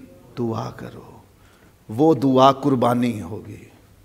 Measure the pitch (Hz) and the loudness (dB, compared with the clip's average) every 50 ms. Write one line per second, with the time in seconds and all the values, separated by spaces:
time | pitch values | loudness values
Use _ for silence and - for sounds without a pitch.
0 | - - - - - - - - 120 117 110 113 113 - - - 120 120 - - | -20 -20 -20 -20 -20 -16 -10 -6 -6 -6 -4 -6 -8 -10 -12 -14 -16 -16 -16 -18
1 | - - - - - _ _ _ _ _ _ _ _ _ _ _ _ - 107 117 | -20 -20 -20 -20 -20 _ _ _ _ _ _ _ _ _ _ _ _ -10 -2 2
2 | 151 160 160 123 123 135 131 127 131 135 131 131 - 147 135 120 123 120 123 123 | 2 4 4 2 2 2 4 6 6 6 4 2 0 -2 0 2 0 0 0 0
3 | 123 123 107 104 92 85 107 92 85 101 101 - - - _ _ _ _ _ _ | -2 -2 -4 -6 -10 -12 -12 -14 -14 -16 -20 -20 -20 -20 _ _ _ _ _ _
4 | _ | _